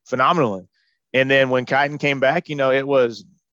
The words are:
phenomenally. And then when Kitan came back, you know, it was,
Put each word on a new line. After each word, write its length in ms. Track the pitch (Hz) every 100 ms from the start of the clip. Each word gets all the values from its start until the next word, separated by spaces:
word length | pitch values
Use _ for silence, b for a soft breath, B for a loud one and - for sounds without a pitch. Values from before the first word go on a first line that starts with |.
| -
phenomenally. 580 | 127 135 175 123 95 92 _ _ _ _
And 180 | 127 135
then 180 | 135 131
when 160 | 127 123
Kitan 320 | 135 143 147
came 220 | 147 135
back, 300 | 131 165 -
you 80 | 147
know, 140 | 135
it 140 | 135 139
was, 380 | 139 123 110 - _ _